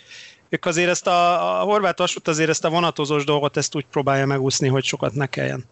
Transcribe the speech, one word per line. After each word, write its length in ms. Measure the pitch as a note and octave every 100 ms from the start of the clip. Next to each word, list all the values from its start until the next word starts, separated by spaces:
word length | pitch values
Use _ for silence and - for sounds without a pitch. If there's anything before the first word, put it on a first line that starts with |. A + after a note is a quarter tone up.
| - - - - _
ők 160 | D#3+ F#3
azért 240 | D#3+ F3
ezt 180 | F3 G3+
a, 540 | F3 F3 F3 F3 F#3
a 20 |
horvát 340 | F#3 G#3 F#3 E3+
vasút 300 | F3 F#3 -
azért 220 | D#3 D#3+
ezt 160 | D#3 E3
a 40 |
vonatozós 540 | E3 E3+ - C#3+ D3 C#3+
dolgot, 320 | D3 C#3+ -
ezt 180 | C#3 D3+
úgy 100 | -
próbálja 340 | D3+ C#3 C3+ C#3
megúszni, 420 | C#3 C3 - C#3
hogy 160 | C3+
sokat 300 | - - C#3
ne 120 | B2+ C3+
kelljen. 380 | - C3 C3+ -